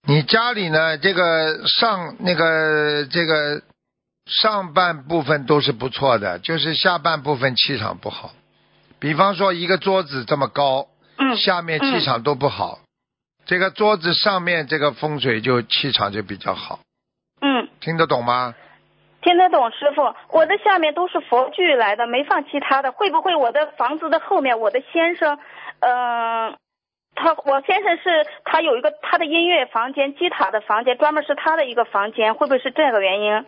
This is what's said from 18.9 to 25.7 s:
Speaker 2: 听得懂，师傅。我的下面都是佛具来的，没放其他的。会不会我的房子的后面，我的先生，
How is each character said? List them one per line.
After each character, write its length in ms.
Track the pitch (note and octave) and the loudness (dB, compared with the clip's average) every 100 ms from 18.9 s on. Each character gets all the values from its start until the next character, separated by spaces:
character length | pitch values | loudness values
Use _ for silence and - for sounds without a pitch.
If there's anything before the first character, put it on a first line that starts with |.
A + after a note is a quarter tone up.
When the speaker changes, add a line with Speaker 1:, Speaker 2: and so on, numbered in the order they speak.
| _ _ _ | _ _ _
Speaker 2:
听 140 | - F4 | 2 6
得 140 | F#4 | 6
懂， 220 | E4 A#3 | 4 0
师 180 | - C#4+ | 0 -2
傅。 220 | D4 B3+ - - | 0 -2 -2 0
我 180 | D#4+ D#4 | 2 2
的 100 | G#4 | 2
下 200 | G#4+ F#4+ | 2 2
面 160 | D#4 | 2
都 140 | D4+ F4+ | -2 -4
是 100 | E4+ | -4
佛 320 | - A#3+ C4+ | 0 0 0
具 240 | - F4+ | 0 2
来 220 | C4 G#3+ G#3 | 4 2 0
的， 100 | A#3+ | -2
没 160 | B3 | -2
放 220 | C#4+ F4+ | 0 -2
其 160 | D4 C#4+ | -2 -6
他 200 | - C#4 | 0 0
的。 120 | C4+ | 0
会 180 | - D#4 | -2 0
不 120 | D#4 | 0
会 120 | F#4+ | 0
我 160 | E4 A#3+ | 0 2
的 220 | C#4 D4+ - | 0 -2 -2
房 220 | B3+ D#4 | -4 -2
子 100 | D#4+ | -2
的 120 | D#4 | -2
后 200 | - F#4+ | 2 0
面， 200 | C4+ A3+ | 2 0
我 100 | A3 | 0
的 100 | B3+ - | -2 -2
先 240 | E4 E4 E4+ | 0 0 0
生， 200 | D#4 D4 - - - | -2 -2 -10 -18 -20